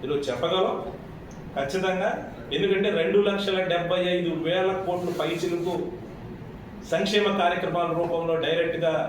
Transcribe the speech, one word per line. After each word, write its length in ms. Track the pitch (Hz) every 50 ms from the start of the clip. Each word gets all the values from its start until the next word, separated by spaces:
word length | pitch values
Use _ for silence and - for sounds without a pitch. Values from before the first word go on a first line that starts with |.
| -
ఈరోజు 200 | - 147 143 - 131
చెప్పగలం 440 | 120 - 165 170 185 185 - - - - - - - - - - - - - - - - - - - 139
ఖచ్చితంగా. 520 | 139 - 185 190 185 190 185 180 196 226 - - - - - - - - 139
ఎందుకంటే 320 | 160 196 190 190 190 202 208 165 165
రెండు 160 | 160 - 202 202 202 208
లక్షల 300 | 196 196 - 196 190 185 180 170 170
డెబ్బై 280 | 170 160 165 180 180 180 180 180
ఐదు 160 | 180 175 170 160 151 156 165
వేల 240 | 180 185 185 190 190 185 -
కోట్లు 260 | 175 180 175 180 170 - 165
పైచిలుకు 560 | 151 160 170 165 175 175 170 - 170 180 175 - - - - - - - - - - - - - - - - - - - - - - -
సంక్షేమ 380 | 165 196 202 196 208 208 208 202 196 196
కార్యక్రమాల 500 | 175 175 180 180 - 165 165 175 170 165 165 165
రూపంలో 360 | 170 170 170 165 165 165 165 160
డైరెక్ట్గా 480 | 156 151 165 170 170 165 - - 165 165 156 127 -